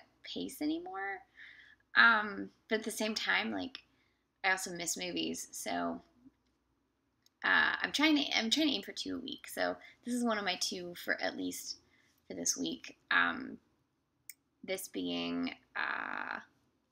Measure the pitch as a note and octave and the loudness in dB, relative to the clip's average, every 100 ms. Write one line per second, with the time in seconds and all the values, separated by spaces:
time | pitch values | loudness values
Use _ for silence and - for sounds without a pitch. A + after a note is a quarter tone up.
0 | - _ - - F#3 - D4+ E4 F4+ F#4+ | -6 _ -12 -8 -8 -4 -2 -2 -4 -6
1 | G4 F#4+ - - - - - - _ - | -6 -8 -12 -20 -20 -20 -20 -20 _ 6
2 | A#3 A3 G#3+ G3 G3 _ - A3 A3 G#3 | 8 8 2 -4 -8 _ -2 0 0 -2
3 | A3 G#3+ - F#3 A3 G3+ F3+ - - _ | -2 -2 2 2 2 -2 -4 -8 -16 _
4 | _ _ _ _ F#3+ F#3 G3 F3 E3+ - | _ _ _ _ 0 2 0 -4 -4 -2
5 | F3+ E3+ D#3+ D#3+ - - G#3+ F#3+ E3+ E3 | -2 -2 -2 -4 -8 -8 -2 0 0 -2
6 | - _ - _ _ _ _ _ _ _ | -10 _ -20 _ _ _ _ _ _ _
7 | _ _ _ _ - F3 D3+ - F3+ F3+ | _ _ _ _ 4 6 4 2 0 4
8 | D#4 D4 - - A3+ C4+ D#4 G3 G3 G3 | 6 6 4 0 2 4 4 2 -4 -8
9 | - F2+ - - - - F2+ - - - | -6 -6 -6 -10 -10 -2 0 0 -8 -14
10 | - B3 A#3+ G#3+ G3 F#3 - F#3+ F3 F3 | -6 0 0 0 0 0 -2 -4 -8 -8
11 | - F3+ F#3 - - - - - _ _ | -2 0 0 -2 -4 -6 -8 -12 _ _
12 | _ _ - F#3 E3+ - E3 E2 - - | _ _ -12 -6 -2 -2 -2 -6 -12 -14
13 | - F2+ F2 B1 A1+ A1+ _ _ _ _ | 2 4 4 0 -6 -12 _ _ _ _
14 | _ _ - - _ _ - F#3+ - - | _ _ -20 -20 _ _ -6 -6 -6 -6
15 | F2 E2+ E2+ F2 F2 - _ - - - | -4 -2 -2 -2 -2 -6 _ -4 -2 -2
16 | G#1 G1+ G1+ G1+ - _ _ _ _ | -4 -6 -4 -6 -8 _ _ _ _